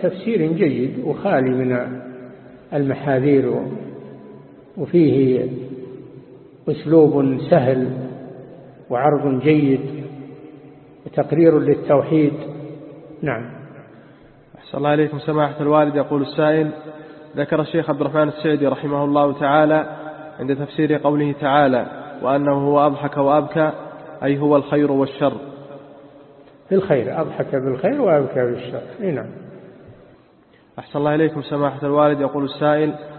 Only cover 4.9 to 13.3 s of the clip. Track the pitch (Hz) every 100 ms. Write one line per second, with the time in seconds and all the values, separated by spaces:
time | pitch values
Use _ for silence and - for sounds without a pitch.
4.9 | 175 151 127 131 123 131 - - 123 -
5.9 | - - - - - - - - 143 151
6.9 | 160 151 143 135 131 - 165 123 131 127
7.9 | 127 - - - - - - - - -
8.9 | 123 147 147 139 127 139 151 143 131 -
9.9 | - - - - - - - - - -
10.9 | - - - 147 165 165 151 135 139 -
11.9 | 139 127 156 147 - - - - - -
12.9 | - - - 151